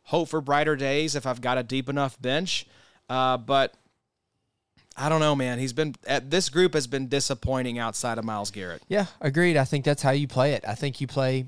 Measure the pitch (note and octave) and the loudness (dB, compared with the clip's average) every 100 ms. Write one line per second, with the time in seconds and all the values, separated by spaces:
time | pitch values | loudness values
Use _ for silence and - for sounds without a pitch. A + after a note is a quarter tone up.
0 | - D#3+ D#3+ D#3 C#3 C#3+ D3+ C#3+ C3+ C#3+ | -2 -2 0 -2 2 2 4 2 0 0
1 | D#3 C#3+ C3 B2 B2 B2+ A#2 C3 C3 C#3 | 0 -2 -4 -2 0 0 0 -4 -2 -2
2 | C3+ - B2 C#3+ F#3 - - _ _ _ | -2 -2 -2 -2 -2 -4 -6 _ _ _
3 | - B2+ C3 B2+ A2+ C#3 C3 _ _ _ | -4 0 2 0 2 2 2 _ _ _
4 | _ _ _ _ _ _ _ _ _ - | _ _ _ _ _ _ _ _ _ -4
5 | C#3+ D#3+ D3+ C#3+ B2+ B2 C3 A#2+ D#3 B2+ | 0 2 4 2 0 -2 -4 -2 -4 -4
6 | - C#3 C3 E3+ F3 F3 F3+ D#3 B2 C3+ | -2 -2 0 -2 0 2 4 2 -2 -4
7 | C3 C#3 - C3 C3 C3 B2+ A#2+ A2+ G#2+ | -2 -2 -2 -2 -2 -2 -2 -4 -4 -4
8 | B2 A2+ A2+ G#2+ G#2 G#2 F2+ E2 - F3+ | -4 -4 -4 -4 -6 -8 -10 -10 -4 -2
9 | F3+ - D3+ C#3 F3 D3+ C3 D3 C3+ C#3+ | -2 -2 -2 2 4 4 2 0 0 2
10 | C#3 C#3+ C#3+ B2+ C#3 C3 - G#2+ C#3+ B2+ | 2 2 0 2 2 2 -4 -6 -6 -4
11 | C3 - C3 C3 | -4 0 0 0